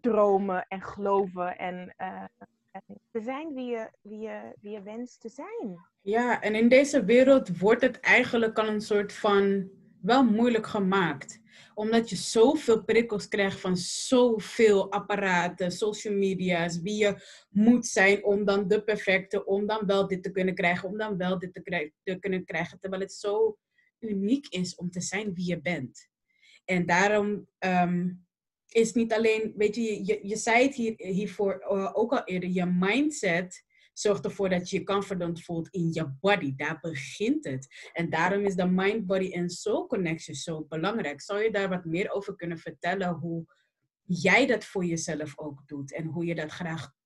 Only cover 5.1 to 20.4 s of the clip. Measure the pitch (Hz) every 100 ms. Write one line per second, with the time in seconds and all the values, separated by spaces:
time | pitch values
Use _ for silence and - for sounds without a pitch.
5.1 | _ 226 - 349 453 254 175 - _ 196
6.1 | 220 247 220 214 214 233 262 285 285 190
7.1 | 240 262 269 262 170 190 233 254 - -
8.1 | 214 254 240 226 220 214 214 208 208 202
9.1 | - 214 202 196 196 185 - _ _ 185
10.1 | 254 247 208 240 220 220 214 190 196 170
11.1 | 139 - - _ - - - 220 226 226
12.1 | 180 - 226 247 311 - 220 - 220 233
13.1 | 208 - 202 196 196 185 180 - - -
14.1 | 254 247 220 - - 220 196 190 202 -
15.1 | 202 196 175 175 175 180 175 214 214 214
16.1 | 202 196 185 180 175 170 170 170 214 208
17.1 | 196 - - _ 202 220 240 - - 190
18.1 | 202 208 202 208 196 190 214 214 214 -
19.1 | 190 190 202 - 196 208 220 196 196 190
20.1 | 185 185 190